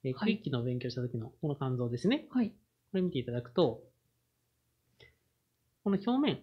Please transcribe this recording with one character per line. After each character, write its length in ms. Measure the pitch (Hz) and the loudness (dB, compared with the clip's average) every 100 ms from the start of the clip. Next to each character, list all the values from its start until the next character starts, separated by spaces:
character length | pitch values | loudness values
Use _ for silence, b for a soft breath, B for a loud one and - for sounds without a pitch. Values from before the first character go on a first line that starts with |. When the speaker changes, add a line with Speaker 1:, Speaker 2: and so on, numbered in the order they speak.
Speaker 1:
え 60 | 135 | -4
ー、 40 | |
Speaker 2:
は 60 | 131 214 | 0 0
い。 80 | 214 | 0
Speaker 1:
区 60 | |
域 100 | - | 0
の 120 | 120 | -2
勉 160 | 120 123 | -2 -2
強 100 | 123 | -4
し 60 | 123 | -4
た 60 | |
時 160 | 123 120 | -4 -4
の 160 | 110 - | -8 -6
こ 80 | 156 | -4
の 60 | 143 | -2
肝 200 | 135 123 | -2 0
臓 140 | 120 | -2
で 80 | 120 | 0
す 100 | 185 | 0
ね。 200 | 262 - | 0 -2
Speaker 2:
は 140 | 254 | -2
い。 60 | 214 | -2
Speaker 1:
こ 40 | - _ _ _ | -4 _ _ _
れ 80 | 190 | 0
見 100 | 180 | 0
て 80 | 143 | 0
い 60 | 120 | -2
た 80 | |
だ 80 | 120 | -4
く 100 | 120 | -2
と、 320 | - 147 - - _ _ _ _ _ _ _ _ _ _ _ B _ _ _ _ _ _ _ | 4 4 2 -14 _ _ _ _ _ _ _ _ _ _ _ B _ _ _ _ _ _ _
こ 60 | 208 | 0
の 80 | 196 | 0
表 140 | 214 254 | 2 2
面 220 | 285 - | 2 0